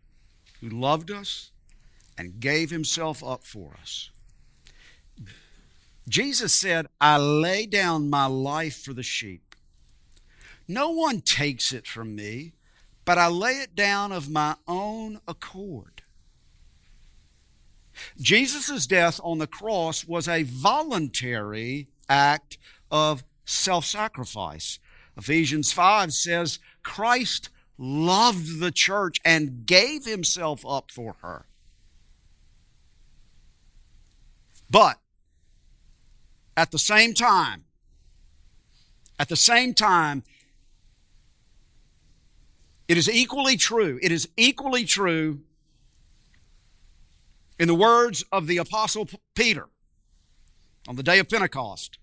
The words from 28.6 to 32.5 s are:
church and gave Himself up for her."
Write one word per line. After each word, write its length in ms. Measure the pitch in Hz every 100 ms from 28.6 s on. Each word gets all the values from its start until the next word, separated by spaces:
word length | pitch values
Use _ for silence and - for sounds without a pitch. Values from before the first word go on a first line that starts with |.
| 175
church 500 | - - 202 185 -
and 440 | 160 160 147 123 110
gave 380 | 180 240 302 247
Himself 600 | 214 156 185 160 139 123
up 240 | 139 -
for 280 | - 113 -
her." 240 | 87 76 - _ _ _ _ - - _ _ _ _